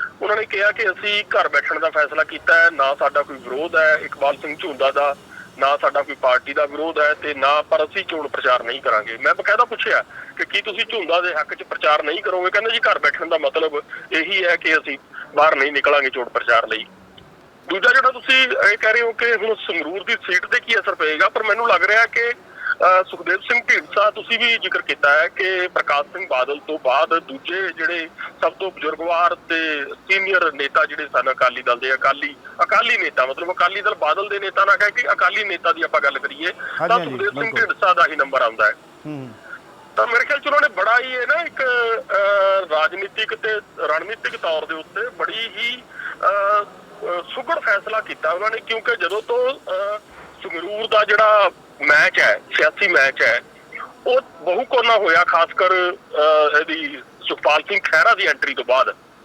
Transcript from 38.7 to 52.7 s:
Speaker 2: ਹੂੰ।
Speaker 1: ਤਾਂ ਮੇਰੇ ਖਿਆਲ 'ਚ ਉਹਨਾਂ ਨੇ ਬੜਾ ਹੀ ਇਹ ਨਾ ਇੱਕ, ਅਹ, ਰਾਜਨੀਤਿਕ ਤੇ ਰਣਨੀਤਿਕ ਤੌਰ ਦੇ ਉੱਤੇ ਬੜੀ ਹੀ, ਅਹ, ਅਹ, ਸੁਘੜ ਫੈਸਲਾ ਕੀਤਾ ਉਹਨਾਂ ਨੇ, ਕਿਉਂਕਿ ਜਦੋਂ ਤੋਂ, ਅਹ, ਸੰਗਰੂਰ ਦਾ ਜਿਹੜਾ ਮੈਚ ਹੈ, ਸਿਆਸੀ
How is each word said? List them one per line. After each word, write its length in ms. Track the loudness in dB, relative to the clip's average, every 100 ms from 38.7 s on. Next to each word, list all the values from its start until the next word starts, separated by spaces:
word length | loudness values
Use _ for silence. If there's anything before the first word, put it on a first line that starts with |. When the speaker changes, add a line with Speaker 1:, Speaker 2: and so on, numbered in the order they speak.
| 0 -10 -16 -12
Speaker 2:
ਹੂੰ। 260 | -12 -12 -16 -18 -18 -18 -20 -6 -2
Speaker 1:
ਤਾਂ 120 | 0
ਮੇਰੇ 180 | 0 0
ਖਿਆਲ 140 | -4
'ਚ 80 | 0
ਉਹਨਾਂ 140 | 2
ਨੇ 80 | 2
ਬੜਾ 300 | 0 0 2
ਹੀ 140 | 0
ਇਹ 140 | -4 -2
ਨਾ 140 | -2
ਇੱਕ, 200 | -2 -4
ਅਹ, 1080 | -2 0 0 -2 -2 0 2 2 2 0 0
ਰਾਜਨੀਤਿਕ 640 | -2 -2 -6 -8 -8 -8 -6
ਤੇ 140 | -4 -6 -8 -8
ਰਣਨੀਤਿਕ 580 | -4 -4 -6 -10 -10 -6
ਤੌਰ 280 | -4 -4 -6
ਦੇ 80 |
ਉੱਤੇ 360 | -10 -10 -8 -8
ਬੜੀ 380 | -6 -8 -6 -8
ਹੀ, 360 | -6 -8 -8 -14 -14 -14 -4
ਅਹ, 400 | -2 0 2 0
ਅਹ, 580 | -2 -10 -20 -10 -6 -6
ਸੁਘੜ 380 | -8 -8 -4 -2
ਫੈਸਲਾ 420 | 0 -2 -2 -6
ਕੀਤਾ 300 | -6 -6 -4
ਉਹਨਾਂ 200 | -2 -2
ਨੇ, 80 | -4
ਕਿਉਂਕਿ 360 | -4 -4 -2 -2
ਜਦੋਂ 260 | -2 -4
ਤੋਂ, 280 | -2 0 0
ਅਹ, 500 | -4 -6 -6 -4 -8 -12 -20 -20 -16
ਸੰਗਰੂਰ 440 | -12 -10 -8 -8 2
ਦਾ 160 | 2
ਜਿਹੜਾ 480 | 4 4 6 6 4 0 -14 -4
ਮੈਚ 380 | 2 4 4 4
ਹੈ, 220 | 2 2 -2 0
ਸਿਆਸੀ 320 | 0